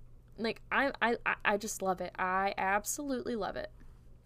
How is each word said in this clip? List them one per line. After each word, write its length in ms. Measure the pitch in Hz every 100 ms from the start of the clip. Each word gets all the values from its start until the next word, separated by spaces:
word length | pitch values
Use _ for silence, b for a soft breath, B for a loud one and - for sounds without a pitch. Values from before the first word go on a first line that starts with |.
| - - - -
Like, 240 | 226 - -
I, 220 | 214 269 -
I, 160 | 226 240 -
I, 100 | -
I 140 | - 208
just 240 | 220 -
love 180 | 190 180
it. 140 | 180 -
I 360 | 185 190 196 -
absolutely 760 | 190 208 - - 285 247 - 233
love 220 | 180 -
it. 120 | - - - - - -